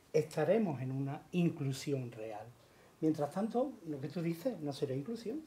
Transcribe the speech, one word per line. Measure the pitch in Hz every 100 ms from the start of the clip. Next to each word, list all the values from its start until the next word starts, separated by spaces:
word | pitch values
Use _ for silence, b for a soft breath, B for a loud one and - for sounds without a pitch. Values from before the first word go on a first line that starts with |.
| -
estaremos | 156 151 156 156 220 196 123
en | 131
una | 135 139 147 -
inclusión | 180 170 165 139 131 151 135 120
real. | 110 110 107 113 - b b b -
Mientras | 160 156 143
tanto, | 190 214 240 277 - 165
lo | 143
que | 139
tú | 180
dices | 165 165 262 190
no | 147
será | 131 139
inclusión, | 131 143 226 202 302